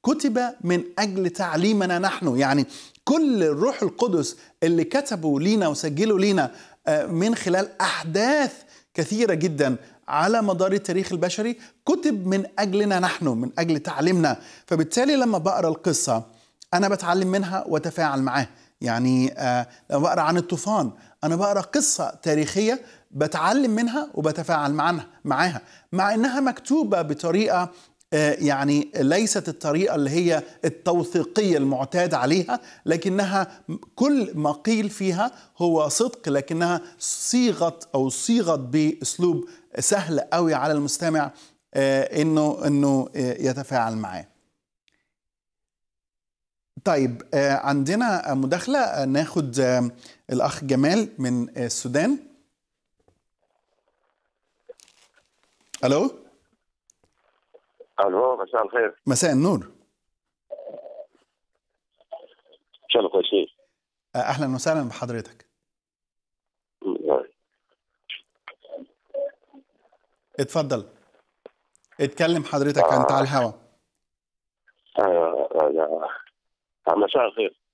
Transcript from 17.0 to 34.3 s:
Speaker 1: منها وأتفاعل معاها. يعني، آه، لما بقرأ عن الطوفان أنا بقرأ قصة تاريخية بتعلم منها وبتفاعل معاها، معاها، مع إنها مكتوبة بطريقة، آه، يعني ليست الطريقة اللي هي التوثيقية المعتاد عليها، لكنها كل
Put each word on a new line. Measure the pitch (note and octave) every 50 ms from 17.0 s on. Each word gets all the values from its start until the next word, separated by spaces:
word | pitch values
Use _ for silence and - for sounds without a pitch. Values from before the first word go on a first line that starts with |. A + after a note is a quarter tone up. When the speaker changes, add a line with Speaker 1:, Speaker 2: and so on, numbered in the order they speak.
| F3+ E3+ F3 F#3+ F#3+ F#3
Speaker 1:
منها | F#3 G3+ G3 F3 F3 - - -
وأتفاعل | D#3+ D3+ D#3 E3+ - - E3 D3+ C#3 C3+
معاها. | C3 B2+ B2 C#3+ B2+ - - - _ _ _ _
يعني، | B2 A#2+ A2+ A#2 B2+ B2+ C3 B2+ B2+ C3
آه، | - - C#3+ B2+ B2 B2 A#2+ - - - _ _
لما | C#3 C#3+
بقرأ | D3+ E3+ C3 D#3
عن | D#3 D#3 F3
الطوفان | F3 E3+ F3 F3+ D3 - G3+ G#3+ G3 D3 A2+ - - - - _ _ -
أنا | D#3 E3
بقرأ | E3+ G3+ G3+ G3+ G3
قصة | F#3 - - D4 C#4+ - - - D#3+ - - -
تاريخية | - E3+ D3+ D3+ D3+ C#3+ - G3 G#3+ A3 B3 C4 - - - - _ _
بتعلم | - C#3 D3+ - - D#3+ D#3+ F#3 A3+ C#4 C#4 A#3
منها | G#3+ A3 A#3+ A#3 A3+ D4 D4+ D4 -
وبتفاعل | - D3+ D#3 D3+ - D3+ - E3+ D3+ D3 C#3
معاها، | D3 D3+ C#3+ E3+ F3 D#3 - - - _ -
معاها، | D3 C3 C3+ E3+ F#3 D3+ A#2+ - - - - _ _
مع | - F#3 F#3+ G3+ A3
إنها | A3 A#3 C4+ B3 C#4
مكتوبة | C#4 - - - - - C4+ D#4+ D4+ G#3 G3+ F3
بطريقة، | E3 D3+ D3 - - E3+ E3 G3 A3 G#3 F#3 F3+ F3+ F3 - - - _ _ _ _ _
آه، | - D3+ D3+ D3 D3 -
يعني | D3+ C#3+ C#3 C#3 C#3 C#3+ D3 D3 D3 D3 -
ليست | F3 C3+ C3+ E3 G3+ A3+ G#3 - G3+ D#3 E3+
الطريقة | D3+ - - D3+ D3 E3 F#3+ - -
اللي | D#3 C#3+ C3+
هي | D3 F3 F3+ E3+ E3 D3+ - - - - -
التوثيقية | E3 - - - F3+ E3+ F3 E3+ - - F3 D3+ - - A3 G#3 F#3+ E3+ D3
المعتاد | C#3 C3+ C3+ B2+ C3+ - - F3+ F3+ F3+ D#3+
عليها، | C3 B2 C3+ D#3+ F#3+ E3+ - - A#3+ - - - - _
لكنها | - F3+ E3 - G3 F#3 G3+ G3 F#3 G3 G3 F#3 - - - _ - E3 - - _ _
كل | - A#3+ C#4+ D4 C4+ G#3+ -